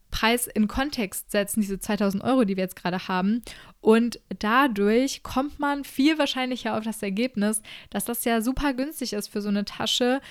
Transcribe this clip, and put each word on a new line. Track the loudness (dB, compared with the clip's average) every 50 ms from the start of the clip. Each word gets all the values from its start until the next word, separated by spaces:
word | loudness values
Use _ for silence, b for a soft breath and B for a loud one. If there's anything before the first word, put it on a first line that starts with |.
| _ -8
Preis | -4 0 2 2 2 2 -2
in | -2 0 0 0
Kontext | 2 2 0 -2 -2 -2 -4 -4 -4 -6 -10 -8 -2
setzen, | 0 0 0 0 0 0
diese | 0 0 -2 -6
zweitausend | -2 -2 0 2 2 0 0 0 0
Euro, | 2 4 4 4
die | 2 2
wir | -2 -2
jetzt | -4 -4
gerade | -6 -4 -4 -4 -4 -4
haben. | -2 -2 0 2 2 0 0 B B B B B B B _
Und | 4 6 6 6 6 2 -2 -6 _ -12 -8 -4
dadurch | 0 2 4 4 4 4 2 2 2 4 4 4 2 0 -2 -6 -8
kommt | -4 -4 -2 -2 -4 -4 -4
man | -2 -2 -2 -2 -6
viel | -8 -2 2 4 4 4
wahrscheinlicher | 4 0 0 0 -2 -4 -4 -4 -4 -4 -4 -4
auf | -2 -4
das | -4 -6 -4
Ergebnis, | -4 -4 -2 0 -2 -2 0 0 0 0 0 -2 B B B B B B
dass | -6 -4 -4
das | -4 -4 -2 0
ja | 0 0 2
super | 0 0 0 0 0 0 0
günstig | 0 -4 -4 -4 -6 -6 -4 -4
ist | -6 -6
für | -6 -6 -4
so | -2 0
eine | 0 0 -2
Tasche | -4 -4 -4 -2 0 2 2 2 2 2 0 B B